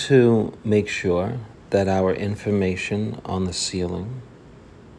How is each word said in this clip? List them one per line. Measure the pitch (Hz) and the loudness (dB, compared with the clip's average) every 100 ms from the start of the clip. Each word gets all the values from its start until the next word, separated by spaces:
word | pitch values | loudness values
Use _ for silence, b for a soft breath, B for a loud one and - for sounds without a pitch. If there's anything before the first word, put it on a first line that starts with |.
| - | 4
to | 135 120 113 104 - | 6 6 4 0 -4
make | 110 104 98 | 0 2 2
sure | - 98 87 95 127 110 - - | -2 0 0 0 -6 -10 -18 -2
that | 101 95 | 0 2
our | 95 92 | 2 2
information | - 101 104 - 104 92 92 - 104 110 - - | 0 -2 -4 -2 0 0 -2 -4 -4 -4 -6 -6
on | 95 | -4
the | 92 | -4
ceiling | 87 - 95 90 90 95 127 - - - - - - - | -4 -4 -4 -4 -4 -8 -10 -14 -20 -20 -20 -20 -20 -20